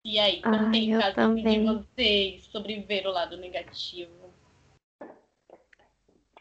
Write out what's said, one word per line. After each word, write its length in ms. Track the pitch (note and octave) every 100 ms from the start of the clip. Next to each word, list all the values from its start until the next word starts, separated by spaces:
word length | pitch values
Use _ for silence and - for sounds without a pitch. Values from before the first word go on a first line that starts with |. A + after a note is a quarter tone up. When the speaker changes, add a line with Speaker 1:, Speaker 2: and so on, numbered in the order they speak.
| A3
Speaker 1:
E 120 | G#3+
aí, 220 | G#3 F3
Speaker 2:
Ai, 140 | A3+ G#3+
Speaker 1:
contem 360 | G#3+ A3 A3
Speaker 2:
eu 60 | A3
Speaker 1:
casos 340 | G3+ A#3 A3 A3+
de 80 |
Speaker 2:
também. 220 | A3 G#3+ A3
Speaker 1:
vocês 800 | A3 - - A3+ G3+ F#3+ F#3 -
sobre 340 | A3 G3 G#3+
ver 260 | G3 G3+ F#3+
o 60 |
lado 240 | F#3 D#3+ F3
negativo. 960 | F3+ F3+ E3+ - - F3+ E3+ E3+ F3+ _ _ _ _ _ _ _ - - _ _ _ - _ _ _ _ _ _ _ _